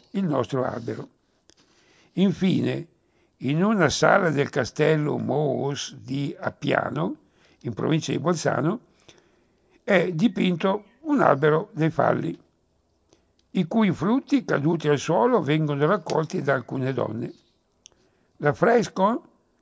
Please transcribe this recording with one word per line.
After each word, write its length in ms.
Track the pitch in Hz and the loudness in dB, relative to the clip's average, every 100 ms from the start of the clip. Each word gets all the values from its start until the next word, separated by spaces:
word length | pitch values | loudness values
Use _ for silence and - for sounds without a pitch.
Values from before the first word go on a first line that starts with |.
| - | -8
il 120 | 196 | -4
nostro 400 | 185 135 117 135 | -2 0 -2 -2
albero. 460 | 127 113 117 110 - _ _ _ _ _ _ _ _ _ _ | -4 -6 -8 -10 -12 _ _ _ _ _ _ _ _ _ _
Infine, 720 | - 196 - 185 - 123 131 156 _ _ _ _ _ | 0 0 2 0 0 0 -4 -8 _ _ _ _ _
in 240 | 127 151 | -4 0
una 260 | 202 220 151 | 2 2 2
sala 420 | - - - 165 | 2 2 2 0
del 180 | 143 139 | 0 -2
castello 680 | - 120 - 151 156 147 127 | -4 -4 -2 0 0 0 -4
Moos 760 | 113 131 151 120 135 139 - | -4 -2 -2 -2 -4 -6 -10
di 420 | 143 110 135 139 - | -14 -10 -6 -6 -6
Appiano, 760 | - - 143 131 - 131 180 302 _ _ _ _ | -8 -6 -2 -2 -2 -4 -6 -8 _ _ _ _
in 140 | 131 | -10
provincia 380 | 113 120 156 - | -4 0 0 -2
di 60 | 123 | -4
Bolzano, 640 | 139 175 - 113 147 226 - _ _ _ _ _ _ _ _ _ | -2 -2 -2 0 -2 -4 -8 _ _ _ _ _ _ _ _ _
è 280 | - 190 175 | 0 2 2
dipinto 760 | 165 214 - 190 170 190 202 - _ | 2 0 2 0 0 0 -2 -6 _
un 200 | 320 285 | -2 2
albero 480 | - - 151 156 208 | 4 4 4 2 0
dei 180 | 151 156 | -2 0
falli, 440 | - 117 123 - - _ _ _ _ _ _ _ _ _ _ _ | 2 2 2 -2 -8 _ _ _ _ _ _ _ _ _ _ _
i 120 | - 175 | -4 0
cui 260 | 226 214 | 2 2
frutti 540 | 151 175 254 - 277 185 | 2 0 0 0 -2 0
caduti 420 | 147 143 170 151 | 0 2 0 2
al 100 | 147 | 0
suolo 420 | - 175 240 240 | 2 2 4 2
vengono 460 | 135 156 151 143 151 | 2 0 0 0 2
raccolti 560 | 196 - 147 156 185 | 0 0 -2 -2 -2
da 100 | 139 | 0
alcune 400 | 135 - 127 131 | 0 -2 -4 -2
donne. 400 | 127 107 110 143 - _ _ _ _ - _ _ _ _ - | -2 -4 -4 -8 -12 _ _ _ _ -20 _ _ _ _ -4
L'affresco, 880 | 147 131 190 240 185 - 190 262 - _ _ _ | -2 2 4 4 2 0 0 0 -6 _ _ _